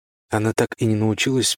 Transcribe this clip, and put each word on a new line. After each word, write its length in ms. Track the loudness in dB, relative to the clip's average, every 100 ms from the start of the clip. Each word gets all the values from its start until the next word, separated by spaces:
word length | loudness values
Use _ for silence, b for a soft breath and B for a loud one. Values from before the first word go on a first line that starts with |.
| _ _ _
Она 240 | -2 0
так 220 | 0 -2 0
и 80 | 0
не 100 | 2
научилась 640 | 0 0 0 0 0